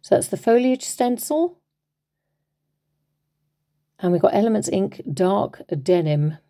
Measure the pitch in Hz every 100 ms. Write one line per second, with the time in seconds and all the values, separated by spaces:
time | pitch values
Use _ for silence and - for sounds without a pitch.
0 | - - - - - 233 254 254 - -
1 | 247 240 - 302 349 349 _ _ _ _
2 | _ _ _ _ _ _ _ _ _ _
3 | _ _ _ _ _ _ _ _ _ _
4 | 185 175 - - 226 214 - 190 196 -
5 | - 139 185 202 - - - 156 135 180
6 | 160 147 151 156